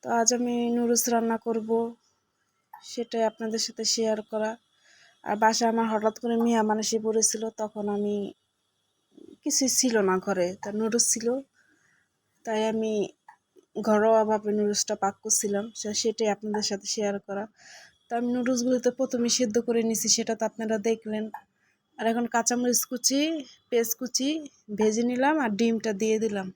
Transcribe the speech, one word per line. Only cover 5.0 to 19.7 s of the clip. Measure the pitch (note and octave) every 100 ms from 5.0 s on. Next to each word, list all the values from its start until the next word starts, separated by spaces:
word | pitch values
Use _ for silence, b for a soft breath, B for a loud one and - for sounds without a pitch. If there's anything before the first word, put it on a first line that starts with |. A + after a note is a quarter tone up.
| b b
আর | - G#3
বাসায় | A3 A3+ A#3
আমার | A3+ A3+
হঠাৎ | A3 A3 G#3+
করে | A#3+ A#3
মেহমান | A#3 A#3 G#3+ G#3+
এসে | G#3+ A3+
পড়েছিল, | A3 A3 A3 G#3+ A3+ -
তখন | G#3+ G#3+ G#3 G3+
আমি | G#3 G#3 G3 - _ _ _ _ _ _ _ - - -
কিছুই | D4+ C#4 C4 -
ছিল | C4 A3+ F#3+
না | F#3+
ঘরে, | G3 F#3+ F3 F#3+
তা | G#3 G#3
নুডলস | A3 A#3 -
ছিল, | A3+ A3+ B3+ C4+ b b b b b b _ _ _ -
তাই | G#3+ A3
আমি | A3 A3 G#3+ G3 - - - _ _ _ - G#3+
ঘরোয়াভাবে | G#3+ A3 A3+ G#3+ G#3+ G#3+ G#3
নুডলসটা | G#3 G#3 - G#3
পাক | G3 G3+
করছিলাম, | A3 - G#3 G3+ A3+ -
সে-, | G#3+ G#3
সেটাই | A3+ G#3+ A3 G3+
আপনাদের | G#3+ G#3 G#3
সাথে | G3 G3 -
শেয়ার | G#3 G3+ -
করা। | G3 G#3 B B B B B
তো | _ A#3
আমি | A#3+
নুডলসগুলো | B3 B3 B3+ A#3+ B3+ B3
তো | B3
প্রথমে | C4 B3+ A#3+
সেদ্ধ | A#3 B3 G#3+
করে | A#3